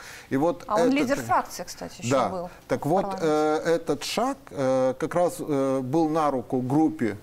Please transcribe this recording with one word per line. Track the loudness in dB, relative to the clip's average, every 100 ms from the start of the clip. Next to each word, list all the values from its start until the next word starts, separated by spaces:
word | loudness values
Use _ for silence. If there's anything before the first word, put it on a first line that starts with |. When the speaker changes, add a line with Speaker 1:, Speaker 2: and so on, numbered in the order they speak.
| -12 -18 -4
Speaker 1:
И | 0
вот | 2 0 0
Speaker 2:
А |
он | 2
Speaker 1:
этот | 4
Speaker 2:
лидер | 2 0 -2
фракции, | 0 0 0 -8
кстати, | -12 -12 -14 -8
ещё | 0 2
Speaker 1:
Да. | 2
Speaker 2:
был | -2 -10 -14 -6
Speaker 1:
Так | -4 0
Speaker 2:
в |
Speaker 1:
вот, | 0
Speaker 2:
парламенте. | 0 -2 0
Speaker 1:
э, | 2 2 2 2 0
этот | 0 -4
шаг, | -2 -2 -2 -4 -8
э, | -4 0 2 2 0
как | -2
раз, | 2 0 0
э, | -2 0 0 0
был | 0 2 2
на | 2 2
руку | 0 -2 -2
группе | 2 2 2 2 -2 -4